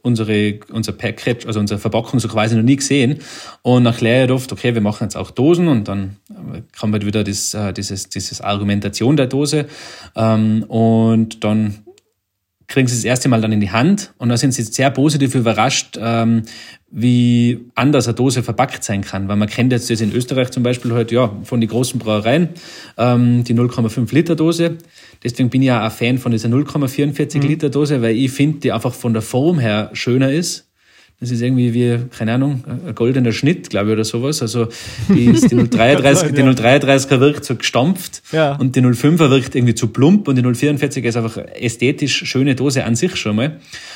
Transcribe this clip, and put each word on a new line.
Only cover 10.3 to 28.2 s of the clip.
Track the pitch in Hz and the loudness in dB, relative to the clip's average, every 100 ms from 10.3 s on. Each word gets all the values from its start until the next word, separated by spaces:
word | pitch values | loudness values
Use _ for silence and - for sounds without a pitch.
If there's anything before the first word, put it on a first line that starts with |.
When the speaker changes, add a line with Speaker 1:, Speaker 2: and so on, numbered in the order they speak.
| 110 110 110 | 2 2 0
Speaker 1:
und | 104 113 113 113 113 113 110 - | -2 0 2 4 4 2 0 -2
dann | 107 110 107 104 - - _ _ _ _ _ _ - | -2 0 -2 -6 -16 -20 _ _ _ _ _ _ -4
kriegen | 135 123 | 0 0
sie | 120 | 0
das | |
erste | 113 - 131 | -2 0 2
Mal | 113 | 2
dann | 110 | 2
in | 107 | 0
die | 95 | 0
Hand | 110 160 202 - - | 2 2 2 -2 -6
und | 120 | -2
da | 120 | 0
sind | 139 | 0
sie | 123 | -2
sehr | 113 - 117 | -4 0 0
positiv | 123 151 147 131 135 | 2 0 2 0 0
überrascht, | 117 107 127 - - 117 | 0 2 0 0 -6 -8
ähm, | 113 117 113 113 113 - - - _ | -2 0 2 0 -2 -14 -20 -20 _
wie | 104 123 123 120 120 120 117 - - | -2 2 4 4 4 2 0 -6 0
anders | 131 143 113 | 2 2 2
eine | 117 | 0
Dose | 131 123 | 0 0
verpackt | 113 104 131 - - | -2 -2 -2 -4 -6
sein | 101 | -4
kann. | 98 98 98 | -4 -6 -2
Weil | 104 | -2
man | 107 | -2
kennt | - 127 | 0 0
jetzt | 120 - | 0 -2
das | 110 | -2
in | 107 | 0
Österreich | 120 123 131 123 | -2 -2 -2 -2
zum | 131 | -2
Beispiel | 120 123 123 | -2 -2 -2
halt, | 117 110 | -2 0
ja, | 117 120 101 | 0 0 -4
von | 95 120 | -4 -2
den | 110 | 0
großen | 113 127 120 | -2 -2 -4
Brauereien, | 107 104 110 151 170 - - - - - | -2 -2 2 0 0 -4 -20 -20 -12 -2
ähm, | 123 120 120 120 | 2 4 4 2
die | 120 | 2
null | 117 123 | 0 0
Komma | 123 113 | 0 -2
fünf | 131 113 | -2 0
Liter | 139 165 156 | 0 0 0
Dose. | 160 170 170 165 - - - _ | 0 0 -2 -4 -16 -20 -20 _
Deswegen | 123 123 123 | -8 -2 0
bin | 131 | 2
ich | 131 | 2
ja | 117 | 2
ein | 110 | -2
Fan | - 117 127 | -2 -2 -2
von | 123 | -2
dieser | 113 117 | -2 0
null | 127 | 0
Komma | 147 151 131 | 0 -2 -2
vierundvierzig | - 143 - 147 147 | 0 -2 0 -2 0
Speaker 2:
Mhm. | 139 | 0
Speaker 1:
Liter | 160 147 | 0 0
Dose, | 139 147 139 | 0 0 0
weil | 113 | 0
ich | 113 | 0